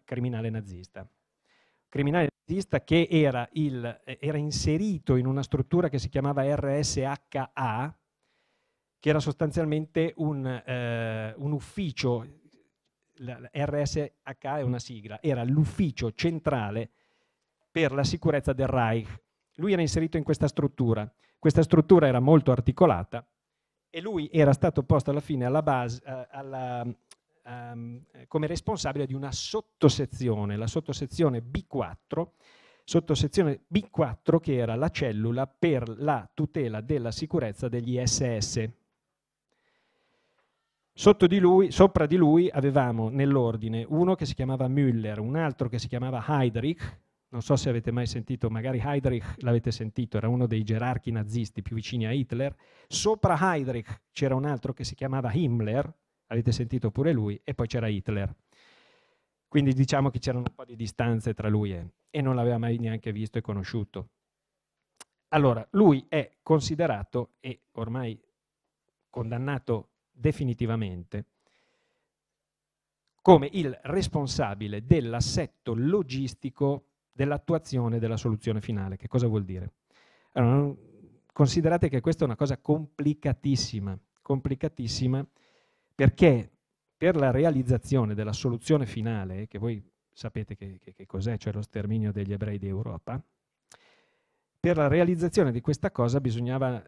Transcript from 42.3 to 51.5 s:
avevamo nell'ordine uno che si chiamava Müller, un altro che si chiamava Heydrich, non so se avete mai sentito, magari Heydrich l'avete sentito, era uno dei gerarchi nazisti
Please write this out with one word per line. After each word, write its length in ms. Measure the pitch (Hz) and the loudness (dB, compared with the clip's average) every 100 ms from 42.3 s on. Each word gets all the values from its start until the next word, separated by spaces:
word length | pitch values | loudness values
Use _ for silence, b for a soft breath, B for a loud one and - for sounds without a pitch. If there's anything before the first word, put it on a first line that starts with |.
| 165 180 | 6 4
avevamo 580 | 143 139 139 123 113 110 | 2 2 2 2 0 -2
nell'ordine 800 | 135 139 139 117 110 110 113 117 | 0 2 4 2 0 -4 -6 -2
uno 260 | 156 180 | 0 2
che 120 | 185 139 | 0 -2
si 80 | |
chiamava 340 | - 131 131 127 | -4 -4 -2 0
Müller, 500 | 139 135 117 107 107 | 2 2 2 -2 -6
un 180 | 110 151 | -4 -2
altro 340 | 160 127 123 | -2 -2 -4
che 80 | 117 | -4
si 100 | 127 | -6
chiamava 340 | 120 127 127 107 | -6 -4 -6 -2
Heydrich, 720 | 147 127 113 135 170 - - _ _ _ | 2 2 0 -4 -4 -8 -14 _ _ _
non 100 | 120 | -10
so 120 | - | 0
se 140 | - 139 | 0 2
avete 240 | 117 117 | -2 -2
mai 140 | 120 113 | -4 -4
sentito, 440 | 123 107 123 117 | -6 -8 -4 -4
magari 300 | 113 127 127 | -4 -4 -4
Heydrich 560 | 139 143 131 120 98 - | -2 -2 0 -2 -4 -6
l'avete 280 | 123 117 120 | 0 0 0
sentito, 460 | - 110 - 120 107 | -4 -6 -6 -4 -2
era 120 | 110 | 0
uno 180 | 123 120 | 0 0
dei 180 | 110 | 0
gerarchi 480 | 107 110 123 123 - | 0 -2 -2 -4 -4
nazisti 500 | 113 104 120 110 | -4 -4 -4 -6